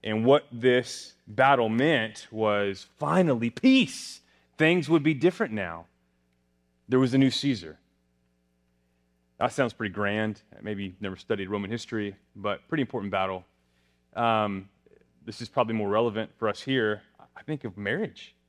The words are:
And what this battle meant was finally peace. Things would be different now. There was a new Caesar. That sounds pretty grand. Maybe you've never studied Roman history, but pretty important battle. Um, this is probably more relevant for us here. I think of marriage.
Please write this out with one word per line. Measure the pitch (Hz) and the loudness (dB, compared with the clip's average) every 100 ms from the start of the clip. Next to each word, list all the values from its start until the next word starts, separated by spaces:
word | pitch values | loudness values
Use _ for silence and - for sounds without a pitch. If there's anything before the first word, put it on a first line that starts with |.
And | 110 110 | -4 0
what | 117 135 - | 4 4 2
this | 120 127 123 120 - - _ - | 0 4 4 2 -12 -16 _ -14
battle | 104 135 135 113 | 2 4 6 4
meant | 113 143 147 110 104 - | 2 2 2 -2 -8 -14
was | 110 110 104 101 98 - _ | -2 0 2 0 -4 -14 _
finally | 147 170 175 123 117 | -2 2 2 2 -2
peace. | - 262 262 214 - - - _ _ _ - | 2 4 4 2 -4 -14 -18 _ _ _ 2
Things | 156 180 143 | 4 4 4
would | 165 | 2
be | 143 143 | 2 2
different | 185 - 196 | 2 2 -4
now. | 110 90 85 85 _ _ _ _ _ _ _ _ _ - | -4 -6 -8 -14 _ _ _ _ _ _ _ _ _ 0
There | 127 | 2
was | 131 135 | 4 4
a | |
new | 135 | 4
Caesar. | - 143 117 82 76 _ _ _ _ _ _ _ _ _ _ _ _ _ _ _ _ | 4 -2 -4 -6 -18 _ _ _ _ _ _ _ _ _ _ _ _ _ _ _ _
That | 123 | -4
sounds | - 123 | 0 -2
pretty | - 107 | -2 -8
grand. | 92 101 107 110 104 _ - | -2 -2 0 -2 -4 _ -16
Maybe | 104 101 | -10 -8
you've | 98 90 | -10 -10
never | 104 95 | -10 -10
studied | - 107 95 | -6 -4 -2
Roman | 104 98 | -4 -4
history, | 113 - 113 101 98 _ - | -8 -6 -6 -6 -8 _ -10
but | 101 98 _ | -6 -6 _
pretty | 160 | -4
important | 127 123 101 | -4 -4 -4
battle. | 95 95 92 - _ _ _ _ _ _ - | -2 -2 -4 -10 _ _ _ _ _ _ -2
Um, | 117 110 104 98 95 _ _ _ _ _ - | 0 2 0 -4 -10 _ _ _ _ _ -16
this | 104 | -14
is | 120 | -6
probably | - 113 | -2 -2
more | 113 101 | -2 0
relevant | 104 120 107 110 _ | 0 0 -2 -8 _
for | 110 | -4
us | 101 | -4
here. | - 135 110 104 _ _ - - | -4 -2 0 -4 _ _ -20 -20
I | |
think | - 151 | -10 -8
of | 113 98 | -8 -8
marriage. | 101 143 214 - - _ | -4 -4 -6 -10 -20 _